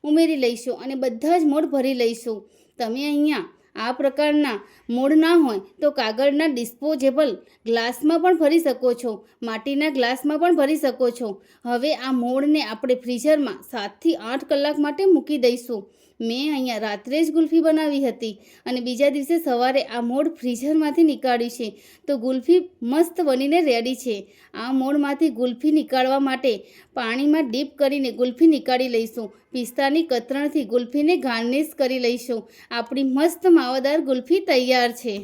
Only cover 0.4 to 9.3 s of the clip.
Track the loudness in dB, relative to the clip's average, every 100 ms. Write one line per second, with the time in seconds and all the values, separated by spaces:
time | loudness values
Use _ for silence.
0.4 | -2 -2 -8 -8 -8 -4 -4 -2 0 2
1.4 | 2 2 0 0 -2 0 -2 -2 -8 -10
2.4 | -12 _ _ _ -6 -4 -2 0 0 0
3.4 | -6 _ _ -8 -6 -2 -2 0 0 2
4.4 | 0 -2 -10 _ -6 -2 4 4 6 4
5.4 | 4 0 -8 _ -2 0 -4 0 0 2
6.4 | 0 -2 -6 -6 -4 0 0 2 0 -2
7.4 | _ _ -4 -2 -2 -2 0 2 4 4
8.4 | 4 4 2 0 -2 -2 -4 -8 -12